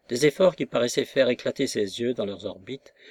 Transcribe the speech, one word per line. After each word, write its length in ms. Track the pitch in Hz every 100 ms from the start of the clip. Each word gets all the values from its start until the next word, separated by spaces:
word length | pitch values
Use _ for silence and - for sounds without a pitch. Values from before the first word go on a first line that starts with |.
| -
des 180 | 123 147
efforts 300 | - 185 -
qui 100 | 135
paraissaient 380 | 123 120 -
faire 240 | 120 139 123
éclater 400 | 123 131 - 135
ses 320 | 110 98 104
yeux 140 | 120
dans 120 | 123 104
leurs 200 | 92 95
orbites 480 | 92 101 135 - _ -